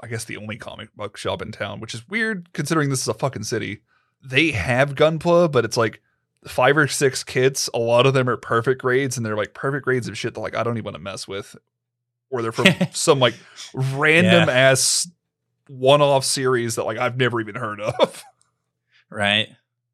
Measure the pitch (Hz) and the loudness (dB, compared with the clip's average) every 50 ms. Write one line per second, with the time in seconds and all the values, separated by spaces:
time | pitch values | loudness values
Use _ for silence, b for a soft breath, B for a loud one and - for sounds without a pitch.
0 | - 113 117 110 - - 107 98 107 107 101 - - 107 - - 107 107 _ - | -14 -10 -10 -10 -10 -10 -12 -12 -10 -12 -12 -12 -12 -16 -14 -16 -18 -18 _ -12
1 | 104 101 _ - - 92 92 87 95 110 110 - 104 101 104 95 110 107 - 113 | -12 -12 _ -8 -6 -6 -6 -6 -8 -12 -10 -10 -10 -10 -10 -12 -12 -12 -14 -14
2 | - - 196 226 226 220 220 185 175 _ - - 147 - 170 165 147 139 135 127 | -14 -8 -4 -4 -2 -2 -4 -6 -10 _ -8 -6 -4 0 0 0 2 0 0 -2
3 | - 123 107 - - 135 - 104 107 - 123 110 104 98 101 - _ _ _ _ | -2 -4 -4 -2 -4 -6 -4 -6 -8 -6 -6 -4 -4 -6 -10 -12 _ _ _ _
4 | _ _ _ _ _ 131 127 139 160 160 127 107 85 135 123 123 139 143 139 139 | _ _ _ _ _ -2 2 2 2 2 0 -2 -2 0 2 2 2 0 2 2
5 | 151 156 165 156 - 175 175 175 175 170 143 123 113 104 - 123 113 107 - - | 2 2 2 0 0 2 4 4 4 4 2 2 0 0 0 0 0 0 -2 -6
6 | _ _ _ _ _ _ _ _ _ - - - 127 135 143 156 147 131 - - | _ _ _ _ _ _ _ _ _ -10 -2 2 4 4 6 4 4 0 0 2
7 | 147 131 127 - - - - 135 127 135 139 - - - - 120 117 117 117 120 | 0 0 0 0 -10 -6 -2 2 2 2 2 0 -6 -4 -2 -2 0 2 4 4
8 | 127 135 135 135 127 127 113 104 - - 123 117 113 135 131 131 - 127 123 135 | 4 4 4 2 0 0 -2 -4 -4 -2 -2 0 0 0 -2 0 0 0 0 0
9 | 139 131 127 127 113 107 107 107 104 - _ - - 135 143 143 120 127 127 127 | 0 -2 -4 -6 -6 -4 -2 -4 -4 -4 _ -6 -6 -4 -4 -4 -2 -2 -2 -2
10 | 113 - 101 - - 117 - 110 107 - - 110 113 117 120 113 98 101 85 73 | -2 -6 -8 -6 -8 -8 -6 -6 -8 -6 -4 -4 -4 -2 -4 -4 -6 -8 -10 -10
11 | 85 98 95 117 - - 98 98 101 - - - _ _ _ _ _ _ _ _ | -12 -10 -10 -10 -10 -10 -10 -10 -10 -12 -18 -20 _ _ _ _ _ _ _ _
12 | _ _ _ _ _ - 131 123 113 113 113 - 127 190 - - 185 - - - | _ _ _ _ _ -8 -6 -4 -2 -2 -2 4 4 4 4 4 0 -2 -2 -4
13 | - 170 147 135 127 120 113 - B B B B B B B - 135 135 135 139 | 2 2 4 4 4 2 2 0 B B B B B B B -4 -4 -4 -2 0
14 | 151 151 156 170 175 - 113 113 - 151 127 127 135 135 135 131 - - - - | 2 4 4 6 6 6 6 6 6 4 4 4 6 6 6 4 2 0 0 -2
15 | - - - _ _ _ _ _ _ _ _ _ _ _ 139 127 127 131 143 147 | -4 -6 -10 _ _ _ _ _ _ _ _ _ _ _ -12 -2 4 6 6 6
16 | 147 139 143 135 131 - - 143 131 127 127 120 120 117 110 120 85 95 110 113 | 6 4 4 2 0 0 -4 -2 0 0 0 0 0 -2 -4 -4 -4 -4 -4 -2
17 | 123 123 117 127 127 120 117 117 107 107 101 123 123 107 107 101 104 117 123 - | -4 -4 0 0 0 0 0 -2 -6 -6 -8 -8 -8 -8 -8 -6 -6 -6 0 0
18 | - - - - - 807 _ _ _ _ _ _ _ _ _ _ _ b b b | 0 0 0 -8 -20 -20 _ _ _ _ _ _ _ _ _ _ _ b b b
19 | b b - 107 104 101 101 107 107 - - _ _ _ _ _ _ _ | b b -6 -2 0 2 2 2 0 -2 -8 _ _ _ _ _ _ _